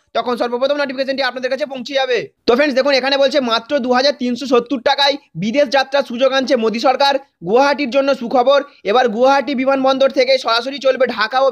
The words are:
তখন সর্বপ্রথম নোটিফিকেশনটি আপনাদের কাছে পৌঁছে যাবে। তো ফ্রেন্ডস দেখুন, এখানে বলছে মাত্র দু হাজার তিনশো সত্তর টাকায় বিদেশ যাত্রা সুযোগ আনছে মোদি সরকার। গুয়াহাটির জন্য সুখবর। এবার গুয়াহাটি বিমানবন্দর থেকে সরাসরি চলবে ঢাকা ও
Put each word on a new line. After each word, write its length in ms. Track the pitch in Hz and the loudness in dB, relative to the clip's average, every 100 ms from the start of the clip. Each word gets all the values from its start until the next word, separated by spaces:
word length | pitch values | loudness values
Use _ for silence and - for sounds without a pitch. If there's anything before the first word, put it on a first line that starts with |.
| _ | _
তখন 200 | 226 226 240 | -6 -2 -2
সর্বপ্রথম 360 | 240 240 269 294 | -4 -2 -2 -2
নোটিফিকেশনটি 400 | 277 262 269 269 254 | -4 -4 -4 -4 -4
আপনাদের 220 | 247 254 | -4 -4
কাছে 120 | 262 294 | -4 -6
পৌঁছে 260 | 262 233 269 | -8 -6 -4
যাবে। 180 | 262 233 143 _ - | -2 -2 -4 _ 0
তো 60 | 240 | 2
ফ্রেন্ডস 180 | 294 247 | 2 2
দেখুন, 140 | 269 | 2
এখানে 220 | 269 262 277 | 0 0 2
বলছে 160 | 277 285 240 | 2 0 0
মাত্র 220 | 226 - 294 | -2 -2 -2
দু 60 | 247 247 | 0 2
হাজার 180 | 277 277 | 0 0
তিনশো 240 | 247 240 269 | -4 -4 0
সত্তর 280 | 247 240 269 277 | 0 0 -2 -2
টাকায় 260 | 277 285 - _ 160 | 0 0 -2 _ -8
বিদেশ 240 | 208 262 277 269 | -2 0 2 0
যাত্রা 240 | 262 277 - | 0 -2 -2
সুযোগ 200 | 233 262 269 | 0 0 0
আনছে 160 | 254 254 | 0 0
মোদি 240 | 226 226 277 | 0 0 0
সরকার। 280 | 262 277 269 - _ 170 | 2 2 0 -6 _ 0
গুয়াহাটির 420 | 233 277 285 277 | 2 2 0 -2
জন্য 180 | 269 277 262 | 0 0 -2
সুখবর। 400 | 240 262 240 285 277 _ 190 | 0 0 4 2 0 _ 0
এবার 140 | 240 247 | 2 2
গুয়াহাটি 440 | 220 262 277 233 | 2 2 2 0
বিমানবন্দর 560 | 262 262 277 262 269 269 285 | -2 0 0 2 2 2 2
থেকে 140 | 254 269 | 2 0
সরাসরি 340 | 233 226 247 277 | 0 -2 -2 -2
চলবে 200 | 262 262 254 233 | 0 2 0 0
ঢাকা 220 | 214 262 | -2 0
ও 20 | 269 | 2